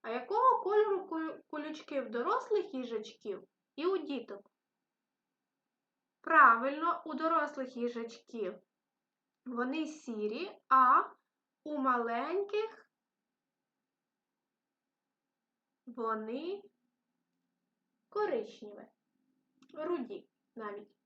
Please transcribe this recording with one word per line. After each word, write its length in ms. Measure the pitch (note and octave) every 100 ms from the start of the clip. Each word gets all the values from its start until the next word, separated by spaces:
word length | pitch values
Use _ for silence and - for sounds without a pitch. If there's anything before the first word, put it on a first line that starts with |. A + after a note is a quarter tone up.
А 80 | A3+
якого 540 | A#3+ - G#4+ C5 -
кольору 440 | F#4 G#4 G#4+ G4 -
куль-, 320 | D#4+ D#4+ - _
колючки 540 | D4+ D4+ D#4 - C#4
в 80 | A3+
дорослих 640 | A#3 D4 B4 B4+ G#4 -
їжачків 760 | C4 A#3+ A3 - - G#3+ F3+ - _ _ -
і 100 | E4+
у 120 | F#4+
діток? 540 | D4 C4+ G#3+ G3+ - _ _ _ _ _ _ _ _ _ _ _ _ _ _ _ _ _
Правильно, 800 | D4+ D#4+ C4 A#3 C4 D4+ E4+ - D#4
у 80 |
дорослих 640 | C#4+ D#4+ E4 C#4+ - B3+ A#3+
їжачків 800 | A#3+ A#3+ A3+ - - A#3 F#3 - _ _ _ _ _ _ _ _ B3+
вони 400 | A#3+ B3+ D#4 D4+
сірі, 760 | - - A3 G#3 A#3+ G4 - _
а 340 | C4 B3+ D4+ - - _ _ _ _
у 140 | D4+ D4
маленьких 1120 | C4 B3 A#3 A#3 C#4+ F#4 G4+ G#4 A4 - - _ _ _ _ _ _ _ _ _ _ _ _ _ _ _ _ _ _ _ _ _ _ _ _ _ _ _ _ _ -
вони 760 | A#3+ A3+ A3 A3 B3+ E4 G4+ - _ _ _ _ _ _ _ _ _ _ _ _ _ _
коричневі, 760 | G4+ G#4 B3 - - G#3 G#3 A3 _ _ _ _ _ _ _ -
руді 540 | D4 D#4+ F4 A3 G3 - _ _ -
навіть. 400 | G#3 G#3 G#3 _